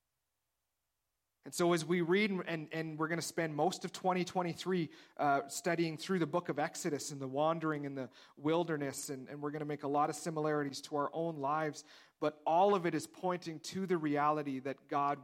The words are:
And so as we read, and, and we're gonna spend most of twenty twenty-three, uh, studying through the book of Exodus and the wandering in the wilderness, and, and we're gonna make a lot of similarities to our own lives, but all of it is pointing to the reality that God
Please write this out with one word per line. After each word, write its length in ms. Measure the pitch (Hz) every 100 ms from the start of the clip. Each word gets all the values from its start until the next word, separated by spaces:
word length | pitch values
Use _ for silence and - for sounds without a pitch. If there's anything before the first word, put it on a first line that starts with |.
| _ _ _ _ _ _ _ _ _ _ _ _ _ _ 147
And 80 |
so 200 | 135 175
as 100 | 175
we 160 | 156 180
read, 320 | 165 190 214 185 -
and, 220 | 165 151
and 260 | 165 160 156
we're 120 | 156
gonna 120 | 165
spend 320 | - - 165
most 300 | 147 165 180
of 80 | 180
twenty 320 | - 185 180
twenty-three, 680 | 175 185 175 - 185 185 151 - - -
uh, 240 | 147 139 139
studying 480 | - 185 165 165 156
through 220 | - 185
the 60 | 151
book 220 | 170 -
of 100 | 151
Exodus 540 | 160 - 175 143 -
and 80 | 143
the 80 | 135
wandering 560 | 135 156 170 160 151
in 120 | 143 139
the 120 | 123 - - -
wilderness, 720 | 147 165 165 151 139 127 -
and, 180 | 131 127
and 140 | 147
we're 100 | 147
gonna 140 | 151 147
make 180 | 147
a 40 | 139
lot 200 | 147 147
of 60 | 147
similarities 640 | 175 156 151 151 143 135
to 120 | - 147
our 140 | 143
own 300 | 160 165 156
lives, 420 | 135 156 156 143 - - - -
but 180 | 151 - -
all 280 | 165 202
of 120 | 202 170
it 100 | 156
is 120 | -
pointing 520 | - 185 180 170 156
to 260 | - 190 185
the 120 | 175
reality 640 | 151 143 147 151 143 131
that 280 | 135 131 -
God 320 | 147 143 143